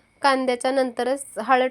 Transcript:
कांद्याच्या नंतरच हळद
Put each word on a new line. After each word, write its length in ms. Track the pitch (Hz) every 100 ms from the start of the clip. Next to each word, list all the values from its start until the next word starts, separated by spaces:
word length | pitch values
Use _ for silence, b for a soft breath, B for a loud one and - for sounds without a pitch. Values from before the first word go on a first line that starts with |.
| _ _
कांद्याच्या 480 | 277 262 254 247 262
नंतरच 540 | 269 262 233 247 277 - -
हळद 280 | 220 262 254